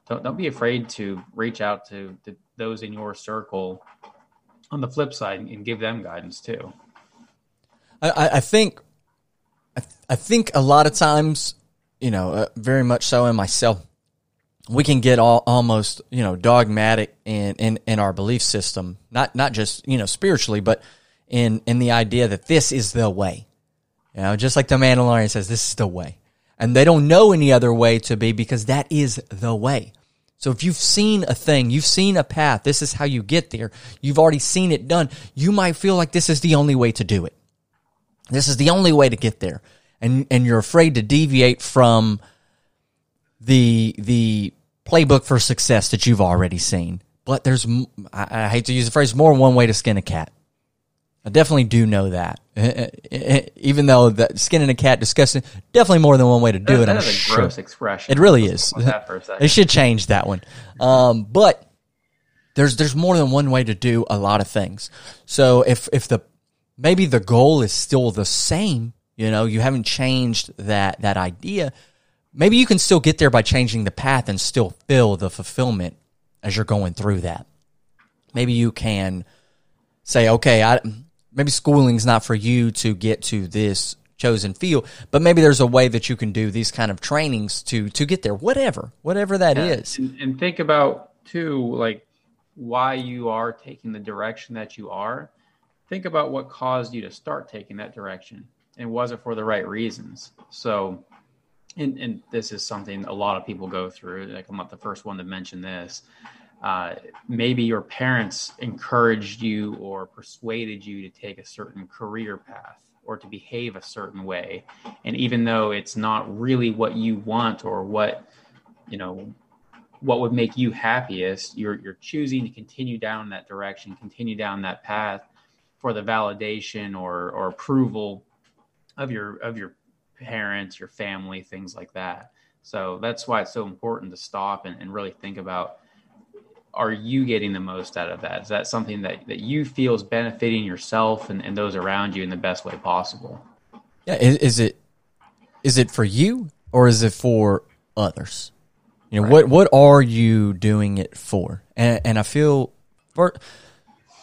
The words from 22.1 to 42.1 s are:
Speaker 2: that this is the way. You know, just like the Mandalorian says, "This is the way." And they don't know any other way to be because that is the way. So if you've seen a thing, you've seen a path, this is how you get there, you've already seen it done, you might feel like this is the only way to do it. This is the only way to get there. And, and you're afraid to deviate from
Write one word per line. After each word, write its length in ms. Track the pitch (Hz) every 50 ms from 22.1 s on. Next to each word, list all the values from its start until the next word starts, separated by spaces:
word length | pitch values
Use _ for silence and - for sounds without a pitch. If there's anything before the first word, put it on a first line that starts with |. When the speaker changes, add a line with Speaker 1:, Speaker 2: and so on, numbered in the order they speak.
| 113 123 123 110
Speaker 2:
that 180 | 101 90 _
this 260 | - 160 156 131 -
is 200 | - 135 110 101
the 160 | - 117 113 104
way. 380 | 92 95 101 92 90 - - _ _ _ _ _ _ _ _ _ _ _ _ _ -
You 80 | -
know, 140 | 95 95 104
just 200 | 104 117 131 -
like 120 | 147 131 -
the 80 | 139
Mandalorian 540 | 131 131 131 127 127 123 123 117 113 110 104
says, 180 | - 110 95 90
"This 200 | 117 110 - -
is 60 | -
the 100 | - 113
way." 320 | 98 87 90 87 71 - _ _ _ _ _ _ _ _ -
And 160 | 113 117 120
they 100 | 127 143
don't 220 | 160 170 151 143
know 260 | 147 160 185 220 214
any 200 | 190 160 147 139
other 200 | 131 120 123 120
way 280 | 117 117 120 117 117 113
to 160 | - - 120
be 160 | 104 110 113
because 340 | 113 107 113 - 135 117 107
that 240 | 110 131 143 139 -
is 320 | 160 151 143 131 110 - - -
the 240 | - 95 110 117 113
way. 380 | 107 107 131 139 127 107 - - _ _ _ _ _ _ _ _ -
So 120 | - 135
if 120 | 127 - 151
you've 120 | 180 170
seen 480 | - - - - 208 208 214 214 202 180 -
a 60 | 120
thing, 360 | - - - 151 139 127 117
you've 140 | 120 151 151
seen 320 | - - - 190 202 196
a 80 | 175 139
path, 380 | - - 160 151 143 123 104
this 200 | - 139 143 -
is 100 | 147 135
how 120 | - - 147
you 180 | 143 135 120
get 280 | 101 98 143 170 - -
there, 200 | - 110 110 107 - - - - - -
you've 180 | - 139 143 151
already 200 | 160 160 156 143
seen 340 | - - - 185 185 180
it 160 | 160 160 - 131
done, 220 | 170 170 160 131 - - - - -
you 180 | 131 143 180
might 240 | 208 196 185 180 160
feel 200 | - - 196 190
like 160 | 180 170 -
this 160 | - 175 - -
is 120 | 160 139
the 140 | - 170 156
only 200 | 143 143 147 139
way 180 | 127 120 117
to 120 | 110 - 110
do 220 | 87 107 98 82
it. 80 | - - _ _ _ _ _ _ _ _ _ _ _ _ _ _ _ _ _ _ -
This 180 | - 139 131 135
is 80 | 139
the 140 | 117 139 160
only 220 | 170 190 190 175
way 160 | 156 147 139 131
to 80 | 120
get 240 | 107 - 113 101 -
there. 220 | - 90 76 - _ _ _ _ _ _ _ _
And, 260 | - 117 127 131 135 -
and 160 | 131 123 123
you're 120 | 120 117 113
afraid 360 | 107 - - 170 165 165 139
to 80 | 120
deviate 580 | 107 107 139 151 160 143 135 131 127 127 123 -
from 600 | - - - 135 127 117 117 113 110 110